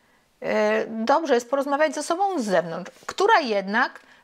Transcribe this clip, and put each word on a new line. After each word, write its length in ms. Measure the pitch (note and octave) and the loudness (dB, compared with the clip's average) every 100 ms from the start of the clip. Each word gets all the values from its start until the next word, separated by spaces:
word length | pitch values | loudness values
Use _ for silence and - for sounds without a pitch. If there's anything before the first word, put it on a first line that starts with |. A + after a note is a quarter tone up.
| _ _ _ _ | _ _ _ _
e, 440 | - G#3+ G#3+ G#3+ - | -4 0 0 0 -2
dobrze 460 | A3 A3+ C#4+ E4 | -4 2 2 2
jest 160 | A#3+ A#3+ | 0 0
porozmawiać 460 | C#4 C#4 C#4 D#4 D4+ | -2 -2 0 0 -2
ze 80 | |
sobą 360 | - E4+ G4 F4+ | -4 -2 0 -2
z 40 | |
zewnątrz, 480 | G#3+ F#3 E3+ F3+ F3+ - - | 0 0 0 -6 -10 -14 -12
która 340 | - G4+ A4 | 0 4 4
jednak 640 | C4+ G3+ F#3+ G#3+ D4+ - - _ | 2 -2 0 0 -2 -4 -20 _